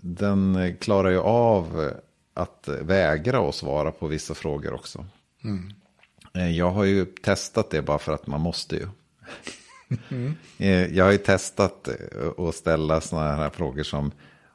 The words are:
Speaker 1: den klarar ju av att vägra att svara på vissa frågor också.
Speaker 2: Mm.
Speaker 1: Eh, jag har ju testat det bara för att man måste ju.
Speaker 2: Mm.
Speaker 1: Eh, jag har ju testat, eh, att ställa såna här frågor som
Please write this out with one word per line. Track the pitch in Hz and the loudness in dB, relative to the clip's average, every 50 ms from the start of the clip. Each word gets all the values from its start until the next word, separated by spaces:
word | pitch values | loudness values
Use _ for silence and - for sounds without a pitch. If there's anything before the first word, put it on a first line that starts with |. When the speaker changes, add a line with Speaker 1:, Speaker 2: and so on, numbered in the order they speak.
| - | -10
Speaker 1:
den | 90 87 87 98 101 101 98 95 95 95 92 92 90 87 - | -10 -6 -2 0 0 2 2 2 2 2 2 0 -2 -2 -4
klarar | - - 104 98 95 95 | 0 2 4 4 6 4
ju | 92 92 | 4 4
av | - 101 113 120 120 117 110 98 87 82 85 85 78 71 - - - _ _ _ _ _ - | 4 4 4 4 4 4 4 4 2 0 -4 -4 -4 -4 -4 -8 -14 _ _ _ _ _ -6
att | - 87 - - _ - - 73 67 | -6 -6 -6 -8 _ -8 -8 -6 -4
vägra | - 80 95 98 90 78 76 78 76 113 127 131 98 71 | -2 0 2 4 4 4 2 0 0 0 0 0 0 0
att | 71 | -2
svara | - - 71 69 76 73 78 78 | -4 -4 -2 -2 0 -2 -2 -4
på | - - | -4 -6
vissa | 78 76 78 - - 78 | -4 -4 -4 -6 -8 -10
frågor | - - 80 73 73 73 - - | -8 -6 -4 -4 -4 -6 -6 -8
också. | 65 - - - - - 92 - _ _ _ _ _ - | -10 -10 -12 -14 -14 -16 -16 -18 _ _ _ _ _ -8
Speaker 2:
Mm. | 113 101 92 90 95 104 - _ _ _ _ _ _ _ _ - - - | -8 -8 -8 -8 -12 -16 -20 _ _ _ _ _ _ _ _ -18 -8 -4
Speaker 1:
Eh, | 90 90 87 | -2 0 0
jag | 82 82 87 87 | 2 2 2 2
har | 90 101 101 | 2 4 4
ju | 98 98 98 92 | 4 4 2 2
testat | 87 - - - 107 98 92 - - - 113 104 - | -2 -4 -4 0 0 0 0 0 -2 -2 -2 -2 0
det | - 78 71 | 0 -2 0
bara | 69 73 73 | 0 -2 -2
för | - - 76 | -2 -2 -4
att | 73 - | -4 -4
man | - 71 73 | -4 -4 -2
måste | 80 85 82 - - - - | -2 -2 -2 -4 -6 -6 -6
ju. | - - 95 98 - _ _ _ _ - - - - - - - - - - - - - - 127 117 - - | -6 -6 -8 -12 -16 _ _ _ _ -20 -20 -20 -18 -16 -16 -16 -16 -18 -20 -20 -18 -10 -8 -8 -6 -6 -6
Speaker 2:
Mm. | 139 127 120 135 156 160 - - - - | -6 -6 -4 -4 -6 -8 -12 -16 -8 -2
Speaker 1:
Eh, | - 98 95 90 92 90 78 | 2 2 4 4 2 2 4
jag | 92 92 | 6 6
har | 98 101 | 6 6
ju | 101 | 6
testat, | 101 - 98 90 - - - - 101 92 - - - - | 4 4 2 2 2 -2 0 2 2 2 0 -2 -10 -8
eh, | 62 - - - - - - 80 - - 90 82 | -8 -8 -10 -12 -10 -6 -6 -6 -4 -4 -4 -4
att | 80 | -4
ställa | - - 82 80 78 78 78 78 80 | -2 0 0 2 2 2 2 2 0
såna | - - - 82 78 76 73 | 0 -2 -4 -2 -2 0 0
här | 73 78 73 | -2 -2 -4
frågor | - - 85 73 64 71 76 | -4 -4 -6 -6 -4 -6 -6
som | - - 73 71 71 - - - - _ _ _ _ _ | -6 -4 -4 -4 -4 -6 -8 -14 -20 _ _ _ _ _